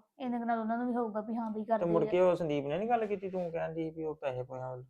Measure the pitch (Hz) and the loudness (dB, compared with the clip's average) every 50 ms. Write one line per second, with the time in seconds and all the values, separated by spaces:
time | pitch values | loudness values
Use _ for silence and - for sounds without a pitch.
0 | - _ _ _ 269 247 240 240 233 233 233 226 220 220 226 233 247 247 240 240 | -12 _ _ _ -4 -4 -2 -2 0 0 0 0 0 0 -2 0 0 0 0 0
1 | 240 220 202 214 208 226 226 233 226 220 214 214 214 214 226 214 208 175 170 170 | 0 0 -2 -4 -4 -4 -4 -4 -4 -4 -4 -4 0 0 2 2 4 4 4 4
2 | 165 - 170 180 185 180 175 160 175 156 147 147 139 143 147 175 208 226 247 233 | 4 4 4 6 6 6 6 4 2 0 0 0 0 0 -2 -2 0 2 2 2
3 | 220 202 208 190 202 190 185 185 180 170 160 165 160 160 160 165 160 160 160 160 | 2 0 -2 -4 -4 -4 -4 -4 -4 -2 -2 -4 -4 -2 -2 -4 -4 -4 -4 -4
4 | 160 156 147 - - 139 127 123 123 127 131 127 127 127 127 127 127 - | -6 -6 -6 -4 -4 -4 -2 -2 -6 -6 -8 -8 -8 -8 -8 -10 -12 -16